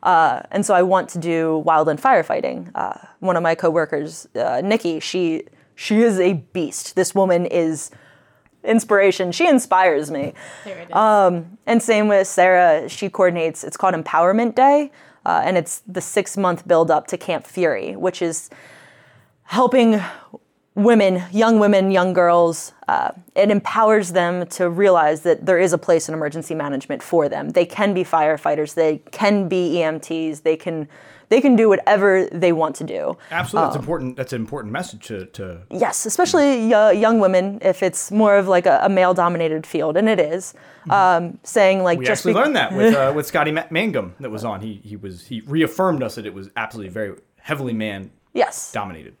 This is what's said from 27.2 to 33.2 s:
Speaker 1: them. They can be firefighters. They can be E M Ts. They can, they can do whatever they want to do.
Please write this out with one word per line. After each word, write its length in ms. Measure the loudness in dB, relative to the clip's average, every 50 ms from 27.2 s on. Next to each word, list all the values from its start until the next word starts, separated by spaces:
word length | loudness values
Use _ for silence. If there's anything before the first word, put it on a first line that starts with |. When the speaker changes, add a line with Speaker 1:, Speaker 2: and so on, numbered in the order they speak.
| 0 0
Speaker 1:
them. 220 | -2 -6 -8 -2
They 160 | 0 0 0
can 280 | 0 -2 -2 -2 -2 0
be 100 | -2 -2
firefighters. 720 | -2 0 0 2 0 0 -2 -2 -4 -2 -2 -4 -6 -2
They 240 | 0 0 0 0 -2 _ -18
can 360 | -8 -2 0 0 2 0 0 -2
be 280 | -2 -2 -2 -2 -2 -2
E 40 | -2
M 160 | -2 -4 -6
Ts. 420 | -8 -8 -8 -6 -6 -6 -8 -4
They 140 | _ -2 -2
can, 320 | -2 -4 -8 -8 -8 -10 -12 -14 -20 -20 -20 -20 -20 _ _
they 120 | 0 2
can 140 | 4 4 4
do 120 | 6 6 4
whatever 580 | 4 2 2 2 2 4 4 4 4 2 0 -2
they 220 | -4 0 0 2 2
want 220 | 2 0 -4 -4 -8
to 60 | -10
do. 320 | -8 -8 -6 -6 -6 -6 -8